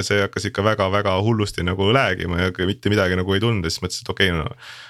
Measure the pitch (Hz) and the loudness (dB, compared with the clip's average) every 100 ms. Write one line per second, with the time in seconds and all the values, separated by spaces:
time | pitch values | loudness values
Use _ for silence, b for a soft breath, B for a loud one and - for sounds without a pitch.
0 | 95 101 98 - 104 - 104 104 95 101 | 2 2 2 -2 -4 0 0 2 2 2
1 | 101 95 107 113 104 - 87 92 98 131 | 2 2 2 0 0 -2 -2 0 2 4
2 | 117 92 85 87 92 90 92 104 101 104 | 2 0 -2 0 0 0 -2 -2 0 2
3 | 92 92 92 98 113 110 82 - 90 - | 2 0 0 0 2 0 -2 -4 -6 -8
4 | - 92 95 85 73 - B B B | -8 0 2 2 -2 -8 B B B